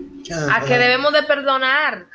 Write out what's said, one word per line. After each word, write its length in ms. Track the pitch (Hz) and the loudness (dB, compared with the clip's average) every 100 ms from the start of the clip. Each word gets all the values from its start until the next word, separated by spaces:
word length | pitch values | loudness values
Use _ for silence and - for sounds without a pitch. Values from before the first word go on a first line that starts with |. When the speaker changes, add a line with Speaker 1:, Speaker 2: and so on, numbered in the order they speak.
| - - - 165 147 | -16 -18 -10 -6 0
Speaker 1:
a 100 | 226 | 0
que 140 | 226 | 2
Speaker 2:
Ajá. 40 | 247 | 2
Speaker 1:
debemos 340 | 247 254 294 | 2 2 2
de 100 | 302 | 0
perdonar, 840 | 294 285 269 269 262 285 294 208 175 | 2 0 0 0 2 0 0 -4 -12